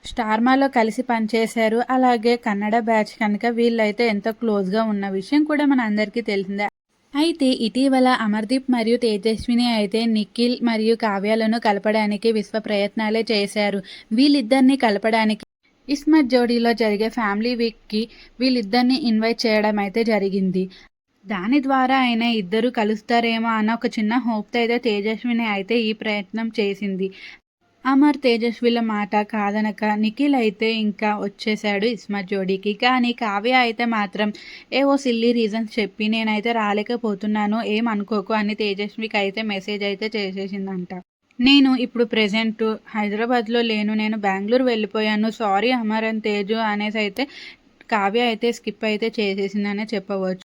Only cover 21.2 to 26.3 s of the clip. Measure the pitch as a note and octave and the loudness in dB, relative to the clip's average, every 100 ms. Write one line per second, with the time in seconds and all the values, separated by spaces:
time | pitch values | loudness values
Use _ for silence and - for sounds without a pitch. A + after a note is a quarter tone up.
21.2 | F#3+ G3 G3+ C#4+ C4+ C4+ B3+ C4 B3 A#3 | -10 -6 0 0 2 0 2 2 2 2
22.2 | A#3 A3 F3 A3 A#3+ B3 G#3+ G#3+ - A#3 | 0 0 0 0 0 0 -2 -2 0 0
23.2 | A#3 A3+ A3+ A3 G#3+ A3+ A#3+ - G#3+ B3 | 2 0 0 0 0 0 -2 -2 0 0
24.2 | A#3 A3 G3+ A#3+ A#3 A#3+ A#3+ G#3 G#3 A3 | 0 -4 -2 -2 0 0 0 -2 -2 -4
25.2 | A#3+ A#3 A3+ G3+ G3 A#3 A3 A3 A3 G#3 | -2 -2 -2 -4 0 0 0 -2 -4 -4
26.2 | G3 | -6